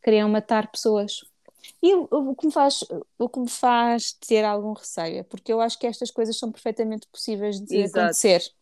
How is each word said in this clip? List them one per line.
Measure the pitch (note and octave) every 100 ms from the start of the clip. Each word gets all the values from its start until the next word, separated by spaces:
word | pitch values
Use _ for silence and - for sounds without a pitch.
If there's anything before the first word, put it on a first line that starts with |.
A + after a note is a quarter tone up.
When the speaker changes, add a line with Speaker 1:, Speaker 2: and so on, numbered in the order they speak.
Speaker 1:
queriam | - G#3+ G#3+
matar | G#3+ G#3+ A3 G#3+
pessoas. | - A#3 G#3+ G#3 - - _ _ _ - _
E | F4
o, | F#4+ -
o | D4+ C4+
que | C4 D#4
me |
faz, | D4+ C#4 C#4 - D#3+ - -
o | B3
que | C4
me | A#3+
faz | - B3 A#3+ A#3 A#3 -
ter | - - A3
algum | G#3+ G#3 G#3
receio | G#3+ - - E3 E3+
é |
porque | F#3 - -
eu | A3+
acho | A3+ -
que | A#3+
estas | A3 B3
coisas | - A3+ A3
são | A3+
perfeitamente | - A#3 A3 A3 A3 -
possíveis | - - G#3 G#3 G3
de | G3+ G3+
Speaker 2:
Exato. | G3 F#3
Speaker 1:
acontecer. | F3 E3 G#3+ F3 - _